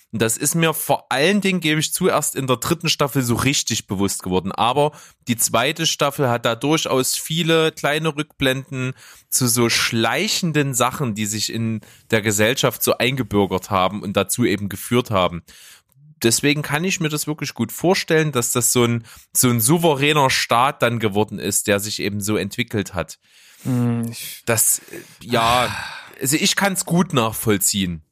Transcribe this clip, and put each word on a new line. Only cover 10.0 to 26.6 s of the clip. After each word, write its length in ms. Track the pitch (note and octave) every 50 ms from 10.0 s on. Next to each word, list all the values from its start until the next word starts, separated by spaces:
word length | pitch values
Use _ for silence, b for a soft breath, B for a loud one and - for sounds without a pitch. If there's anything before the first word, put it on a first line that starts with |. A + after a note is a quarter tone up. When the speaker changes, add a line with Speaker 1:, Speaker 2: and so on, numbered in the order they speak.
| A2+ A2+ A#2 D3 F#3 G#3+ - - - E3+ D3 D3+ C#3+ C#3 C3
Speaker 1:
Sachen, 400 | A2+ A#2+ B2 B2+ - D3 B2 G#2
die 100 | G2+ G#2+
sich 260 | G2+ A2 G#2+ G#2 -
in 300 | - A2+ A2+ A2+ A2 G#2+ B B B B B _
der 100 | - A2+
Gesellschaft 600 | G2+ A2 G2+ G2+ G#2+ A2 C3 - - B2+ A2 - -
so 120 | - - -
eingebürgert 720 | A2+ B2 C3 C3 B2 G2+ - G2+ G2+ F2+ F#2+ F#2 - -
haben 320 | G#2 F#2+ F2+ F#2 G2 G#2 -
und 120 | G2 G2
dazu 300 | G2+ G2 - - - B2
eben 240 | F2 F#2+ G2 G2+ G2
geführt 400 | F2 - - - A#2+ A#2+ B2+ -
haben. 320 | A2 F#2+ F2+ F2 E2+ E2+ - B B B B B B B B _ _ _ - - - _
Deswegen 400 | - A2+ A#2 - - C#3+ D3 D3+
kann 220 | D3 - C#3 D3+ E3+
ich 160 | F#3+ F#3+ -
mir 100 | D#3+ D3+
das 160 | D3+ D3 -
wirklich 300 | - D3+ - D3+ C3+ -
gut 160 | - A#2 A2
vorstellen, 600 | - - - E3 F#3+ F#3 - - E3 D#3 D#3+ D#3
dass 200 | C#3 B2+ A#2 -
das 200 | - B2+ A#2+ -
so 140 | - B2 A#2+
ein, 200 | A#2 A#2 A#2 A2+ B B B B B -
so 140 | - - B2+
ein 100 | A#2+ A#2+
souveräner 720 | A2 A2+ D#3+ F3 E3 E3+ D3 C3 C#3 D3 D3+ D3+ C#3 C3
Staat 540 | - - - - A#2+ A#2 B2 C#3 D3 - -
dann 160 | A#2 A#2 A#2
geworden 400 | A2 G#2+ G2 G2+ G#2+ - G#2+ F2+
ist, 260 | B1 F2+ G#2 - -
der 140 | - G2+ G2+
sich 200 | G2+ G#2+ G#2 -
eben 220 | - G2+ G2+ G#2
so 160 | G2+ G2+ G#2+ G#2
entwickelt 560 | F2+ G2+ - - B2 - - A2 F#2+ - -
hat. 240 | F2+ E2 - - b b b b b b b b b -
Speaker 2:
Hm, 480 | C#3 C3 B2 A#2+ A#2+ A#2 A#2 A#2 A#2
ich 320 | A#2 - - - - - -
Speaker 1:
Das, 340 | - A2+ G#2+ - - - - - -
äh, 80 | - - - - - -
ja, 540 | - G2+ A#2+ A#2 A2+ A2+ A#2+ B2 B2 A2 G#2 B B B B B B B B -
also 140 | - C3+ C3
ich 200 | D3 - G3 -
kann's 300 | -